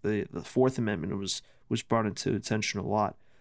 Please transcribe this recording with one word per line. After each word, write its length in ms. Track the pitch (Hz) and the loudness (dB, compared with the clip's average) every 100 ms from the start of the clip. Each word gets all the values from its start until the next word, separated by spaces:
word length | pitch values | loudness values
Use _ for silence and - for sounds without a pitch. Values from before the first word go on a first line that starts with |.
the, 260 | 104 107 - | -2 0 -2
the 120 | - | -6
Fourth 340 | - - 131 135 | -2 2 4 4
Amendment 400 | 113 101 85 98 | 0 -2 -2 -4
was, 240 | 98 - - - - | -2 -4 -6 -20 -4
was 140 | 113 | -2
brought 240 | - 113 110 | 2 2 2
into 280 | - - | 0 0
attention 460 | 104 - 110 104 101 | -2 0 -2 0 -2
a 60 | 98 | 0
lot. 300 | 104 104 - - - | 2 0 -2 -16 -20